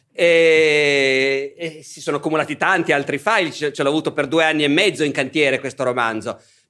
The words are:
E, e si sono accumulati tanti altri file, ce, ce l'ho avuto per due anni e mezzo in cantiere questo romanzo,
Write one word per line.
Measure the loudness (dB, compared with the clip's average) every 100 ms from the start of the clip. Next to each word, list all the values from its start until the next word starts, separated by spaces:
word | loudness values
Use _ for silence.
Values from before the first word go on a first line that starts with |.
| _
E, | 0 4 6 6 4 4 4 2 2 2 2 0 -2 -6 -10
e | -12 -12
si | -20 -10
sono | -6 -4
accumulati | -2 -2 -2 -2
tanti | 0 0 0
altri | 0 -2 -4
file, | 0 0 -2
ce, | -4 -6
ce | -2
l'ho | -2
avuto | 0 -2
per | -4 -2
due | 2
anni | 2 2
e | 2
mezzo | 2 0 0
in | -2
cantiere | -2 -4 0 0 0
questo | -6 -4
romanzo, | -4 0 -2 -4 -8 -12 _ _